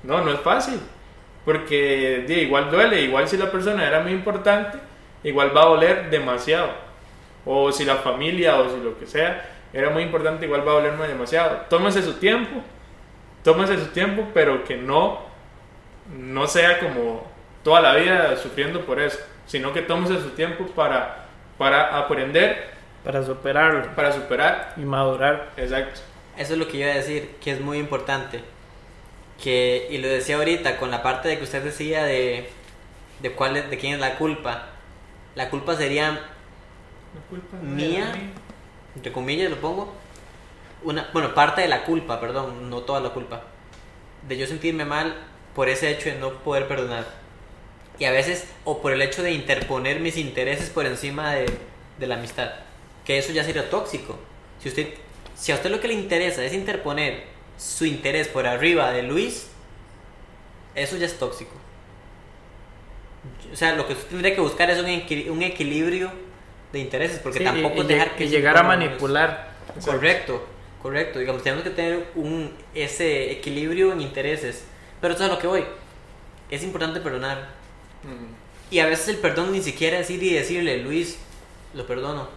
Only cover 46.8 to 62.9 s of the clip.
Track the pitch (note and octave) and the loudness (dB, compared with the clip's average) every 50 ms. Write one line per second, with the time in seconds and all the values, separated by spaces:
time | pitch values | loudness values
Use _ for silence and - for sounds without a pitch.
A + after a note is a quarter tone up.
46.8 | B2 A#2+ A#2 A#2 A2 - - - - - - - - - - - - - - - | -4 -4 -6 -8 -8 -10 -14 -18 -20 -20 -20 -20 -20 -20 -20 -20 -20 -20 -20 -20
47.8 | - - - - C#3 C3 B2+ C3 C#3 E3 F3 F3 - - - - - D#3 D3 - | -20 -20 -8 -2 0 2 2 2 2 2 -4 -6 -8 -12 -18 -10 -6 -6 -6 -2
48.8 | - C#3 C3+ C3 C#3 C3+ - F3+ F3 F3 E3 D3 B2+ - C3+ - - - C3+ B2+ | 0 0 2 2 2 0 0 -2 -2 -2 -2 -2 0 0 0 0 0 -4 -4 -2
49.8 | B2 C3+ C#3+ D#3 E3 E3 D#3+ E3 D3+ C3 - B2+ B2+ C3+ C#3+ D3 - - - E3 | -2 -2 -2 -2 -2 -4 -4 -4 -6 -4 -4 -4 -2 -2 -2 -4 -4 -4 -4 -2
50.8 | C#3+ C3 B2 A#2 B2+ C#3 C#3 D3+ D#3 D3+ D3 C3+ B2+ C#3 C#3 - - - - - | -2 -2 -4 -4 -6 -8 -6 -4 -4 -2 -2 0 -2 -2 -4 -6 -12 -18 -20 -20
51.8 | - - - - C3 B2 A#2+ A#2 A#2+ A2+ - - B2 G#2+ - - - - - - | -20 -20 -10 -8 -6 -6 -4 -6 -6 -10 -6 -6 -6 -6 -8 -14 -18 -20 -20 -20
52.8 | - - - - - - C#3 C#3 C3+ - D#3+ D#3 D3+ E3 D#3 D3+ C3+ - F3+ G#3 | -20 -20 -20 -12 -4 -2 -2 0 0 -2 -2 -2 -2 -2 -2 -4 -2 -2 -2 -2
53.8 | - - - - - - - - - - - - - - - - - C3+ B2 D3+ | -2 -4 -8 -10 -10 -12 -14 -16 -16 -20 -20 -20 -20 -20 -20 -12 -10 -6 -4 -4
54.8 | D3+ D3+ - - - - - - - - - - - - C#3+ C3+ D#3 F#3 G3+ G#3 | -6 -6 -10 -16 -20 -20 -20 -20 -20 -20 -16 -8 -4 -2 -2 -2 -2 -4 -4 -2
55.8 | G#3+ A#3 A3+ G#3 F#3+ - F3 E3+ F3+ F3 - C3 B2 - F3+ G3 F#3+ G#3 G3 - | -2 -2 -4 -4 -2 0 0 0 0 0 -2 -2 -4 -4 -4 -4 -4 -4 -6 -4
56.8 | - D3 C#3+ D3+ D3+ C3+ - - - - - - - - - - - - - - | -4 -4 -2 -2 -2 -2 -4 -6 -14 -18 -20 -20 -20 -20 -18 -12 -10 -8 -4 -2
57.8 | E3 D#3+ C#3+ C3+ - C#3 C#3 D#3 D3 - - C3 B2+ B2 B2 B2 D3+ E3+ F3 D#3+ | -2 -2 -2 -2 -2 -2 0 0 -2 -2 -2 -2 0 0 0 2 4 4 4 4
58.8 | C3+ B2+ B2 B2 B2 B2+ C#3+ F3 A3+ B3 - - - - - - - - - - | 2 2 0 -2 -4 -2 -2 -2 -2 -2 -6 -10 -14 -16 -20 -20 -20 -20 -20 -20
59.8 | - - - - - - - - - - - - - - - - - - - - | -20 -20 -20 -20 -20 -20 -20 -20 -20 -20 -20 -20 -20 -20 -20 -20 -20 -12 -6 -6
60.8 | C#3 - F3+ F3 E3+ E3+ - - C3 A#2+ - - A2+ - - - - - - - | -6 -4 -2 -4 -4 -4 -2 -4 -4 -6 -6 -10 -14 -16 -16 -20 -20 -20 -20 -20
61.8 | - - - - - - - - - - - - - - - - - - - - | -20 -20 -20 -20 -20 -20 -20 -20 -20 -20 -20 -20 -20 -20 -20 -20 -20 -20 -20 -20
62.8 | - - | -20 -18